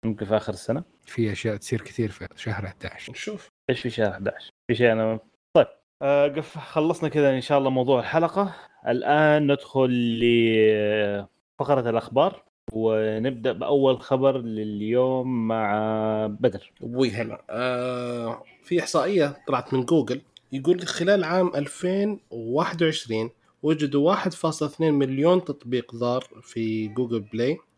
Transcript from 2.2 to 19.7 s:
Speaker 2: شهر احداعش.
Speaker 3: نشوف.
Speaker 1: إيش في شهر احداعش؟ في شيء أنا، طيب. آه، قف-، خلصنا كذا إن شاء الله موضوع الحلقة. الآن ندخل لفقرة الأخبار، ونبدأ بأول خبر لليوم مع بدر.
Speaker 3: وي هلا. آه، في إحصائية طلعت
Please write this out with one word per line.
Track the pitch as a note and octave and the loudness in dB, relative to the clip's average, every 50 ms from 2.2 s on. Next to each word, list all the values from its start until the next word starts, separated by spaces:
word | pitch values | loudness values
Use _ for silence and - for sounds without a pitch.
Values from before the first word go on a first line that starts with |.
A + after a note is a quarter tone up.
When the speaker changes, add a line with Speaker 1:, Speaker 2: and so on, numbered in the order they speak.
| F#2+ F#2 - | -16 -16 -16
Speaker 2:
شهر | - - - G#2+ G2+ G2+ | -12 -8 -8 -8 -8 -8
احداعش. | F#2 F#2 _ - F#2 - - - - | -12 -12 _ -14 -14 -14 -14 -16 -16
Speaker 3:
نشوف. | - - - - G#3+ G3+ - - _ _ _ - | -14 -12 -12 -10 -12 -12 -14 -20 _ _ _ -4
Speaker 1:
إيش | B2+ A#2+ | -4 -2
في | - B2+ | -2 -8
شهر | A2 - A2 G#2 | -2 0 -2 -2
احداعش؟ | F#2 F2 G2+ G2 - - - - _ _ _ _ | -2 -2 -6 -6 -6 -6 -14 -20 _ _ _ _
في | A#2+ | 0
شيء | A2 B2 A#2 | 4 4 4
أنا، | A2+ A2+ A2 A2 A2+ A2 - _ _ _ _ _ _ | 4 4 0 -2 -2 -4 -8 _ _ _ _ _ _
طيب. | E3 C#3+ - - _ _ _ _ _ | 4 4 4 0 _ _ _ _ _
آه، | C#3 C#3 C#3+ C#3+ C#3+ D3 | -2 0 2 4 2 2
قف-، | C#3+ D3+ D3+ - - D#3+ | 0 -4 -8 -8 -12 -16
خلصنا | C#3 - - D#3+ D#3 D#3+ E3 - E3 D#3 | -16 -4 -2 0 0 0 0 0 -2 -2
كذا | D3+ D3+ D3 C#3 C3 | 0 2 4 4 2
إن | C3 | 2
شاء | B2 - D3 C#3 | 0 2 2 2
الله | C3+ C3+ | 4 4
موضوع | C3 B2+ B2+ B2 C#3 B2 | 2 2 2 2 2 2
الحلقة. | A#2 - - E3 E3 E3 - F#3+ G3+ G3 E3 - - - _ _ - - | 2 0 0 2 2 2 0 0 -2 -2 -4 -12 -20 -20 _ _ -4 -2
الآن | A#2+ B2+ - - D3 D3+ D#3 D3+ D3+ D3+ D3+ C#3 | -2 -2 2 2 4 6 6 6 6 6 4 4
ندخل | C#3+ C#3 - - - C3+ C3 B2+ B2 B2 A#2+ A#2+ A#2 A2+ | 2 2 0 -4 0 2 2 2 2 2 0 0 0 2
لفقرة | A#2 A#2+ A#2 A#2 A#2 A2+ A2+ A2 A2 A2 G#2+ G#2+ G#2 G#2 G#2+ G#2+ G#2 G2+ G2+ G2+ G2+ - _ _ _ _ _ _ C#3 C3+ C#3+ C3+ A#2+ A#2+ | 2 4 4 6 4 4 6 6 6 6 6 4 2 0 0 0 0 0 -2 -4 -8 -10 _ _ _ _ _ _ 0 2 2 2 2 0
الأخبار، | A2+ A2+ - - - B2+ D3+ F#3+ G3 - _ _ _ _ _ - - | -2 -2 -2 0 2 2 2 2 0 -6 _ _ _ _ _ -10 -6
ونبدأ | A2 A2 A2 A2 A2 A2 A2 G#2+ A2 A2+ C3 C3 A#2 A2+ C3 | -2 0 2 2 2 0 0 -2 -2 -2 -4 -4 -2 -4 -4
بأول | A#2+ F2 - - C#3+ C#3+ C3+ C3 C3 B2+ | -4 -2 -2 0 2 4 4 4 2 2
خبر | - - C#3 C3 C3 C3+ C3 C3+ | 0 -2 -2 2 2 2 2 0
لليوم | A#2+ A#2 A2 G#2+ G#2+ G#2+ G#2 G2+ G#2 G#2+ A2+ B2 B2+ C3 C3 C3 B2+ C3 B2+ A#2+ A2+ A2 | -4 -6 -6 -6 -6 -6 -6 -4 -4 0 2 2 2 2 0 -2 -2 -2 -4 -2 -2 -2
مع | A2+ A2+ A2 G2+ G2+ G#2+ G#2+ A2 A2 A2 A2 A2 A2 G#2+ G#2+ G#2+ G#2 G#2 | 0 0 0 0 0 0 0 0 0 0 0 0 0 0 -2 -4 -4 0
بدر. | - B2 - G2 - - _ _ | 0 0 0 0 -14 -16 _ _
Speaker 3:
وي | - A2+ A#2+ B2+ C3+ B2 | -12 -8 0 0 0 0
هلا. | G2 A2 A#2 A2 G#2+ - - _ | 0 -4 -6 -6 -8 -12 -14 _
آه، | - A2+ B2 B2+ B2+ B2 B2 B2+ B2+ B2 B2 B2 B2 A#2+ A#2 A#2 A#2 - - _ - _ _ | -6 -4 -2 -2 -2 -2 -4 -4 -6 -6 -6 -6 -6 -6 -6 -8 -8 -10 -14 _ -20 _ _
في | - F3+ F3 | -2 -2 -2
إحصائية | - - - E3 C#3 E3+ G#3 F#3 D3+ C#3+ C#3 - _ - | -2 2 0 0 2 2 2 2 2 2 0 -8 _ -4
طلعت | C#3 B2+ A#2+ - | -2 -2 -2 0